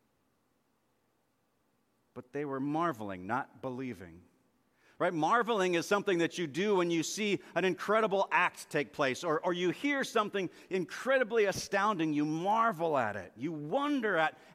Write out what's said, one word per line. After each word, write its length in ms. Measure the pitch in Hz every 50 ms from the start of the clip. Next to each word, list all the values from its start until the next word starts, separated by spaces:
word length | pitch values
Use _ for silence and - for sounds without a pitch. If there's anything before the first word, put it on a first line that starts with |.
| _ _ _ _ _ _ _ _ _ _ _ _ _ _ _ _ _ _ _ _ _ _ _ _ _ _ _ _ _ _ _ _ _ _ _ _ _ _ _ _ _ _ _
But 180 | 123 - _
they 120 | - 143 151
were 140 | 143 135 131
marveling, 680 | 135 143 147 156 175 170 139 113 107 101 95 90 90 98
not 340 | 117 131 - - - -
believing. 580 | - 131 127 123 135 127 113 85 95 85 80 87 90 _ _ _ _ _ _ _ _ _ _ _ _ _ _ _
Right? 160 | 185 233 185
Marveling 600 | 156 151 165 220 240 226 220 233 202 185 180 175
is 120 | 170 147
something 320 | - 208 202 - 202 185 170
that 180 | 165 156 -
you 120 | 175 175 147
do 260 | 127 160 196 214 202
when 160 | 185 175 170
you 140 | 170 165 151
see 340 | - - 196 214 208 190 147 - - -
an 100 | 170 180
incredible 600 | 190 165 - - - 208 220 220 196 190 196 190 -
act 380 | 151 165 180 170 - - - -
take 220 | - 147 143 -
place, 300 | - - 147 131 123 -
or, 160 | 170 175 151 160 -
or 80 | 185
you 180 | 180 175 180 175
hear 320 | 156 - - 285 285 269
something 480 | 247 - - 226 208 190 190 202 185 - - - - -
incredibly 760 | 175 190 165 - - - - 240 269 262 254 190 233 226 208
astounding. 680 | 196 175 - - - 196 196 196 214 214 160 160 160
You 120 | 147 147 151
marvel 760 | 156 156 160 175 196 214 226 226 226 190 151 170 165 151 135
at 160 | 117 104 101
it. 180 | 101 87 92 -
You 160 | 104 131 170
wonder 640 | 165 151 147 147 180 277 285 294 294 269 220 214 185
at, 200 | 160 156 151 - - - - -